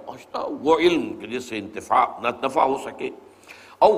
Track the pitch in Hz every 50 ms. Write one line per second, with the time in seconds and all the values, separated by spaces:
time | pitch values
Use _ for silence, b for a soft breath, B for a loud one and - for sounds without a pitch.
0 | - - - - - - - - - - 147 - 123 151 160 156 165 175 175 143
1 | 113 - - - - 110 120 127 123 - 113 107 98 104 - 98 - - 113 127
2 | 120 - - - 117 120 117 - 135 135 131 - 135 135 139 135 - 117 - -
3 | 131 127 - - - B B B B B B B B B B B 165 214 208